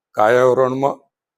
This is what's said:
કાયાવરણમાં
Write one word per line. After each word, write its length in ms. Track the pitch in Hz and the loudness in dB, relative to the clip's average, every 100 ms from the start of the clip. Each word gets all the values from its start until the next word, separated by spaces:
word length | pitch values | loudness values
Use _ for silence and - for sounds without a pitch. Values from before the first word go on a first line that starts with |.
| _ | _
કાયાવરણમાં 840 | - 107 123 127 123 127 131 139 - _ _ _ | -2 2 2 2 0 -2 -2 -6 -6 _ _ _